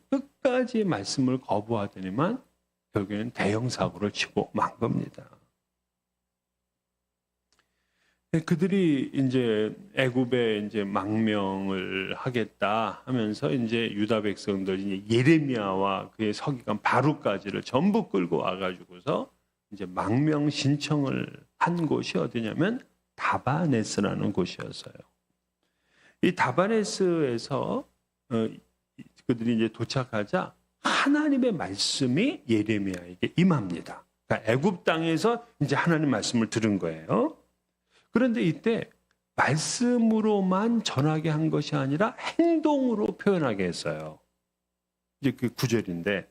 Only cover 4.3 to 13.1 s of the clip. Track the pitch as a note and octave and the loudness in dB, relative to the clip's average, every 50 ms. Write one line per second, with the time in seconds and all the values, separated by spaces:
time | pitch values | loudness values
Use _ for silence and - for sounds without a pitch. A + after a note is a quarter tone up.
4.3 | - G#2+ - - - A2 - - - - A2+ - - - - - - - - - | -2 -2 -2 -2 -2 -2 -2 -2 -2 -2 -2 -2 0 -2 -4 -6 -10 -16 -20 -20
5.3 | - - _ _ _ _ _ _ _ _ _ _ _ _ _ _ _ _ _ _ | -20 -20 _ _ _ _ _ _ _ _ _ _ _ _ _ _ _ _ _ _
6.3 | _ _ _ _ _ _ _ _ _ _ _ _ _ _ _ _ _ _ _ _ | _ _ _ _ _ _ _ _ _ _ _ _ _ _ _ _ _ _ _ _
7.3 | _ _ _ _ _ _ _ _ _ _ _ _ _ _ _ _ _ _ _ _ | _ _ _ _ _ _ _ _ _ _ _ _ _ _ _ _ _ _ _ _
8.3 | - E3 D#3 - F3 D3+ F#3 F#3+ G3 G3 F#3 E3 D3 C3+ - - - C#3 C3+ C3 | -2 -2 0 0 0 2 2 2 4 4 4 4 4 2 0 -2 0 0 2 2
9.3 | B2 C3 B2 A#2 G#2+ G#2+ G#2+ A2 - - - - - C3+ C3+ B2+ A#2+ C3 C3 A#2+ | 2 2 2 4 2 2 2 0 -4 -8 -14 -6 -2 0 0 2 2 2 2 2
10.3 | B2+ B2 A#2+ A2+ G#2+ G#2 G#2 G#2 A#2 G#2+ G2+ G2 G2+ G2+ F#2+ G#2 G#2+ A2 A2+ A2 | 2 2 2 2 0 0 -2 -2 -2 -2 -2 -2 -2 -2 -2 0 0 2 2 2
11.3 | G#2 G#2 G2 F#2+ F#2+ F#2+ G2 F#2+ F#2+ F#2+ F#2+ F#2+ F#2+ F#2+ F#2+ F#2+ F#2+ - - C3+ | 2 0 0 -2 -2 -2 -2 -2 -2 -4 -4 -4 -4 -4 -4 -4 -6 -6 -6 -4
12.3 | B2 A#2+ G#2+ - - - G2+ G2 G#2 A2+ A2 G2+ F#2 - - B2+ | -2 -2 -4 -4 -4 -2 -2 0 0 0 -2 -2 -4 -8 -6 -4